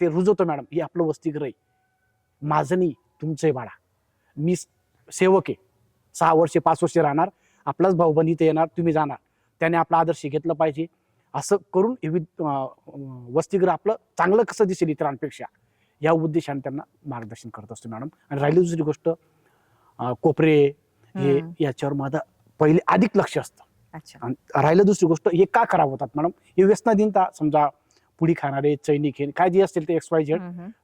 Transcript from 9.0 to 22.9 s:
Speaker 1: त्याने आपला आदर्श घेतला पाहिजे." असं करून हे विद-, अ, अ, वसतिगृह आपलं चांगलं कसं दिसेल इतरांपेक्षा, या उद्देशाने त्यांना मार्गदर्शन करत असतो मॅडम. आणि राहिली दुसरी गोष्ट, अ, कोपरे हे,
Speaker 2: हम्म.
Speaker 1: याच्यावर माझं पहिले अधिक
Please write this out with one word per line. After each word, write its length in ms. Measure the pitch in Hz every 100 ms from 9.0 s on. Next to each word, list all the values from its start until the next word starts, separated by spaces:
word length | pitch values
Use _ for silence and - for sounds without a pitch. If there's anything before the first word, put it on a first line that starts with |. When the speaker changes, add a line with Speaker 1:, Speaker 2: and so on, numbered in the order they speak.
| 147 135 _ _ _ -
Speaker 1:
त्याने 180 | 165 170
आपला 200 | 160 165
आदर्श 280 | 165 160 147
घेतला 280 | 147 165
पाहिजे." 320 | 156 160 143 165 _ _ _ _
असं 240 | 139 - 202 -
करून 180 | 185 220
हे 180 | 254 156
विद-, 340 | 170 160 -
अ, 40 | 156
अ, 440 | 139 131 - - 143 139 127 120
वसतिगृह 380 | 139 - 196 185
आपलं 240 | 160 208 226 _ -
चांगलं 260 | 175 214
कसं 220 | 214 - 202
दिसेल 240 | 180 165
इतरांपेक्षा, 560 | 147 143 139 147 - - _ _ _ _ _
या 100 | 151
उद्देशाने 480 | 165 160 160 151 139
त्यांना 240 | 135 139 - _ 151
मार्गदर्शन 440 | 123 110 - 113
करत 220 | - 107
असतो 180 | 113 117
मॅडम. 180 | 113 143 - -
आणि 100 | 139
राहिली 220 | 143 165
दुसरी 200 | 175 165
गोष्ट, 280 | 151 147 165 165 _ _ _ _ _ _ _ -
अ, 140 | 123 120
कोपरे 500 | 165 147 160 151 139 143 _ _ _ -
हे, 220 | 139 139
Speaker 2:
हम्म. 120 | 165 170
Speaker 1:
याच्यावर 340 | 147 - 143
माझं 240 | 143 135 151 - _ _ -
पहिले 200 | 151 170
अधिक 220 | -